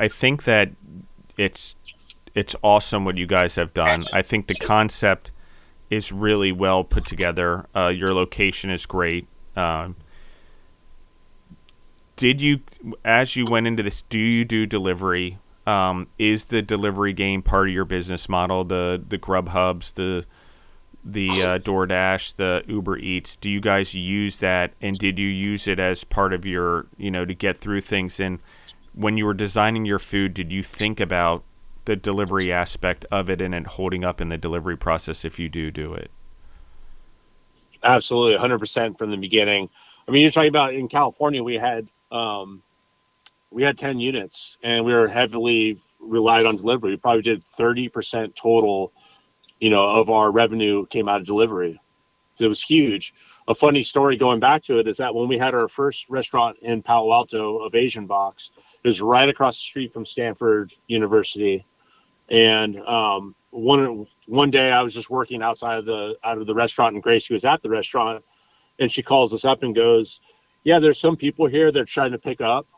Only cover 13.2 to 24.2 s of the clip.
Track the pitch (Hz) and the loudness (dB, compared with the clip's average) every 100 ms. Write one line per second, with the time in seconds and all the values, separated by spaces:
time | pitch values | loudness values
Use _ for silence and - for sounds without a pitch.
13.2 | 127 127 117 117 117 113 101 - - 113 | 2 0 0 2 0 0 -2 -6 -6 -2
14.2 | 110 117 117 113 110 107 95 90 95 90 | 0 2 0 0 0 -2 -2 -2 0 0
15.2 | 90 95 _ _ - 101 92 92 90 - | -2 -8 _ _ -2 2 2 0 -6 -2
16.2 | 107 107 - 117 101 104 104 98 101 95 | 0 0 0 -2 -2 -2 -2 0 -2 0
17.2 | 98 98 - 98 95 92 92 90 87 87 | -2 -2 0 2 2 0 -2 -4 -4 -6
18.2 | - 92 90 92 90 92 90 90 - 98 | -2 -2 0 0 -2 -2 -2 -4 -6 -8
19.2 | - 92 87 90 92 90 - - 92 90 | -2 -2 -2 0 0 -2 -8 -6 -4 -4
20.2 | 85 - - - - - - - - 101 | -8 -16 -20 -20 -20 -20 -20 -20 -12 -4
21.2 | 95 95 92 92 98 95 92 92 95 95 | -2 0 0 -2 -2 -2 0 0 0 0
22.2 | - - 92 90 - 104 92 95 95 92 | -4 -4 -2 -2 -4 -6 -4 -6 -4 -6
23.2 | - - 104 101 104 98 98 95 90 101 | -6 -8 -6 -2 0 0 -2 -6 -4 -4